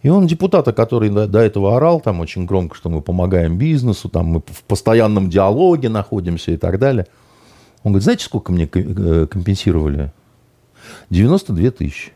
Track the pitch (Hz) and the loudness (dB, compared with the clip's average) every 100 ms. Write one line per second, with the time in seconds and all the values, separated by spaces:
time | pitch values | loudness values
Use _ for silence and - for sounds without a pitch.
0 | 139 190 175 165 185 190 123 113 117 120 | 4 4 2 2 2 2 2 0 0 0
1 | 107 101 104 104 110 101 98 117 160 165 | 0 0 2 2 2 2 2 2 2 0
2 | 117 90 82 - 87 95 85 - 87 80 | -2 -4 -6 -6 -2 -2 -2 -8 -6 -6
3 | 71 90 90 92 82 87 151 151 123 98 | -4 -2 0 2 0 0 0 0 0 -4
4 | - 90 82 82 - - _ 101 - 113 | -4 -4 0 -2 -4 -20 _ -2 2 4
5 | 110 104 95 90 98 117 185 165 127 110 | 4 2 0 2 2 2 2 2 -2 -4
6 | 95 104 87 82 - 85 87 95 131 123 | -4 -6 -4 -6 -4 -4 -2 0 0 0
7 | - _ _ _ _ _ _ _ 107 98 | -4 _ _ _ _ _ _ _ 0 2
8 | 117 247 - 113 - 90 80 90 - 87 | 2 -2 -4 -8 -4 -2 -2 -4 -4 -4
9 | 87 82 78 98 87 95 104 82 76 71 | 0 0 0 -4 -4 -2 0 0 -2 -2
10 | 71 - _ _ _ _ _ _ - - | -6 -10 _ _ _ _ _ _ -20 -20
11 | _ 87 113 190 - 85 117 - 69 - | _ 2 4 2 0 -2 -2 -2 -8 -8
12 | - | -18